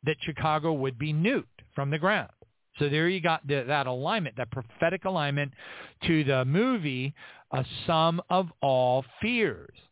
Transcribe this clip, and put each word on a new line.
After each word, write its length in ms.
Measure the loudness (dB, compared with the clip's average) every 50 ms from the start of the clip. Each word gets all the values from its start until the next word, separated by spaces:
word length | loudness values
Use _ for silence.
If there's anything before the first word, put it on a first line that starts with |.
| -2
that 140 | -2 -4 -4 -4
Chicago 500 | -8 -6 -2 0 0 0 2 0 0 0
would 260 | 0 -2 -4 -4 -4
be 160 | -4 -2 0
nuked 300 | 0 2 2 0 0 -4 _ _ -20 -20 _ _
from 160 | -4 -2 -2
the 100 | -2 0
ground. 340 | 2 2 2 0 -2 -6 -12 _ -20 _ _ _ _ _ _ -2
So 80 | 0 0
there 200 | 2 2 2 2
you 120 | 0 2
got 260 | 2 2 0 0 0
the, 160 | -2 -2 -2 0 0
that 180 | 0 0 0
alignment, 500 | 0 -4 -4 -2 -2 -2 -2 -2 -4 -4 -6
that 120 | -6 -6
prophetic 540 | -6 -10 -10 -10 -4 0 0 0 0 0 -4
alignment 480 | -2 -2 0 0 0 0 -2 -2 -4 -6 -14 -18 -18 -18 -18 -18 -20 -18 _ 0 2
to 160 | 2 4 4
the 200 | 4 2 2 2
movie, 720 | 2 2 2 2 2 2 0 0 -2 -4 -2 -4 -6 -6 -10 -18 -20 -20 -20 -14 _ -4
A 120 | -4 -4 -4 -6 -8 -2
Sum 340 | 0 2 4 4 4 2 0 -2 _
of 200 | 0 0 0 0 -4 _
All 440 | 0 2 4 4 4 4 2 2 0 -4 -8 -4
Fears. 580 | -2 -2 0 2 0 0 -2 -4 -12 -20 -20 -20 -20 _